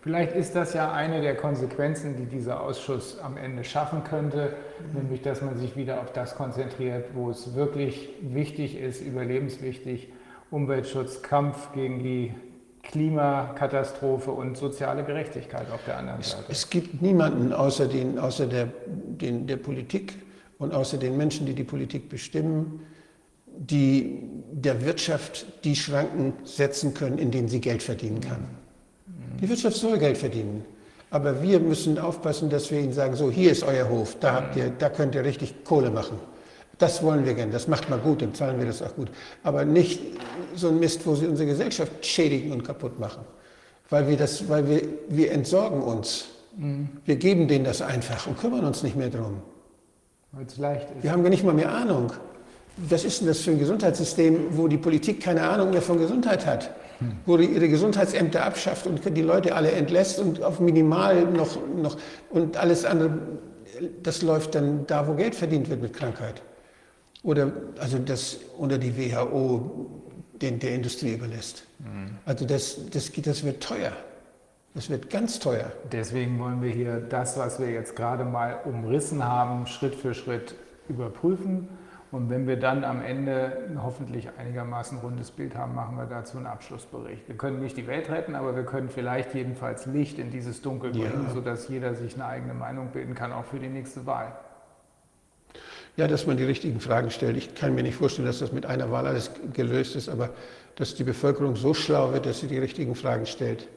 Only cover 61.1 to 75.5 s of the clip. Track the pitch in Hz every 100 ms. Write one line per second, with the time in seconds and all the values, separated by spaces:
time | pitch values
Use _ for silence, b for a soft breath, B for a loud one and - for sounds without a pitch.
61.1 | 180 170 170 151 156 139 175 147 - B
62.1 | B B 165 160 170 170 165 - 165 160
63.1 | 156 - - - - - 123 175 - -
64.1 | 151 165 156 156 156 143 147 143 147 147
65.1 | 151 220 - 170 156 - 131 117 - 131
66.1 | 107 107 95 - b b b b b b
67.1 | - - 147 139 143 - - 131 131 127
68.1 | 127 - - - - 143 135 123 117 127
69.1 | 120 123 139 131 120 - - - - -
70.1 | - - - 135 120 127 123 123 - 135
71.1 | 113 120 113 - - - _ 117 101 98
72.1 | 101 - 127 127 135 - - - 147 -
73.1 | - 151 139 147 - - 220 - - -
74.1 | - - _ _ _ _ - 117 131 -
75.1 | 202 226 - 143